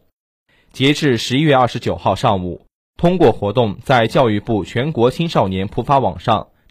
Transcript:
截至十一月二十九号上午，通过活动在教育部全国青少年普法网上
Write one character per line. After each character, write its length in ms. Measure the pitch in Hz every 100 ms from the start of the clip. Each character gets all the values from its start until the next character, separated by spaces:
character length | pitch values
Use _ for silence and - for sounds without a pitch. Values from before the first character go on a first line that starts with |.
| _ _ _ _ _ _ _
截 220 | - 135
至 240 | 147 151 113
十 200 | - 127
一 40 |
月 140 | 156 131
二 120 | 123
十 120 | 120
九 160 | 113 87
号 200 | 113 95
上 300 | 127 98 90
午， 200 | 80 _ _ _ -
通 220 | 170 180
过 140 | 139
活 200 | - 101
动 260 | 117 113 92
在 240 | - 127 110
教 220 | 160 123
育 100 | 104
部 240 | - 107
全 280 | 87 117 147
国 200 | 120 120
青 160 | - 170
少 200 | 160 101
年 200 | 95 98
普 160 | -
法 160 | 117 139
网 200 | 107 87
上 280 | - 104 - _ _